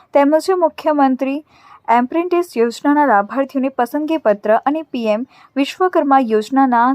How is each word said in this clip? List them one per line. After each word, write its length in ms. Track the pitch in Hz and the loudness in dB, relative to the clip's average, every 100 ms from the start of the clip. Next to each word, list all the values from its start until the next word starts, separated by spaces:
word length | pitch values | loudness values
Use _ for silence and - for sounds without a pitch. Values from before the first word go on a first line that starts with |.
| _ 285 | _ 2
તેમજ 380 | 285 311 370 370 | 4 2 0 0
મુખ્યમંત્રી 800 | 320 - 311 294 269 254 269 285 - _ - - - | 0 -2 -2 2 2 0 -4 -6 -10 _ -20 -10 -2
એપ્રેન્ટિસ 560 | 233 254 330 349 349 349 233 | 0 0 -2 -2 -2 -2 -2
યોજનાના 480 | 233 - 285 294 285 | -2 -2 0 2 2
લાભાર્થીઓને 600 | 202 208 240 269 277 262 269 | 2 0 -4 -4 -4 -4 -4
પસંદગી 400 | 240 294 302 320 220 | -4 -4 -4 -2 0
પત્ર 260 | 208 208 226 269 | 0 0 0 0
અને 120 | 311 311 247 | -4 -6 -6
પી 120 | 220 | -2
એમ 80 | 214 262 _ - 269 | -4 -6 _ -8 -4
વિશ્વકર્મા 580 | 277 - 370 349 285 269 | -4 -2 0 0 2 2
યોજનાના 640 | 240 214 214 269 269 233 240 | 2 -2 0 0 2 2 2